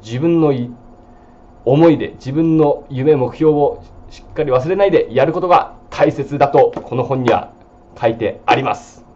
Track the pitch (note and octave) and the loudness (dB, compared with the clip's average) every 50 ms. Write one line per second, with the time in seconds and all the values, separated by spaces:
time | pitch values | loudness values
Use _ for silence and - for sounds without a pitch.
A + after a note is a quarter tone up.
0 | _ A2 A#2 B2+ D3+ E3+ E3+ E3 D#3+ D3 C#3 B2 A#2+ B2 - - - - - - | _ -10 -8 -4 -2 0 2 2 2 2 0 -2 -4 -10 -12 -18 -20 -20 -20 -20
1 | - - - - - - - - - - - - - A2+ C3+ D3 E3 E3+ D3+ C#3 | -20 -20 -20 -20 -20 -20 -20 -20 -20 -20 -20 -8 -2 0 2 4 4 4 4 2
2 | G#2 - - - - C3 C3+ D#3 E3 E3 D#3+ D#3 D3+ D3 C#3 - - - C#3 B2+ | -2 -8 -10 -12 -12 -6 -4 -2 0 0 2 2 2 2 0 -2 -6 -12 -8 -4
3 | C3 D#3 D#3 C3+ B2+ A#2 - - D#3+ D#3 D3+ D3 C#3+ C3 - - - - - - | 0 2 2 2 0 -4 -4 0 0 2 2 2 0 0 -2 -6 -16 -20 -20 -20
4 | - - - - - - - D#3 D#3 C#3+ B2+ B2+ B2 D#3 F#3+ F#3+ G3+ G3 E3 D3+ | -20 -20 -20 -20 -20 -14 -8 -8 -4 -2 -2 -2 0 -2 0 0 0 2 2 0
5 | D#3 - A2+ B2+ C3+ D#3 E3 F#3 F3+ F3+ F3 D3+ - - - - - - - - | 0 0 0 0 0 0 0 -4 0 2 2 2 2 -2 -12 -20 -20 -18 -2 2
6 | D#3 D#3 - - C#3 - C#3+ C3+ C#3 C3+ - C#3+ B2+ A#2 - - - - A#2 B2+ | 2 2 2 2 -8 -8 0 0 0 2 4 4 4 4 0 -6 -12 -8 -6 -6
7 | A#2+ A#2+ C3+ C3 B2+ A#2+ G#2+ F2+ - - - _ - _ _ - _ _ - - | -4 -4 -4 -2 0 0 0 -2 -4 -10 -20 _ -20 _ _ -20 _ _ -14 -4
8 | - A#2 A2+ - A2+ G2 - - - - A2+ C3 C3 A#2+ G#2 - - - - - | -4 -4 -2 -2 -6 -6 -6 -6 -2 -2 0 0 0 -4 -6 -8 -10 -20 -20 -20
9 | - _ _ | -20 _ _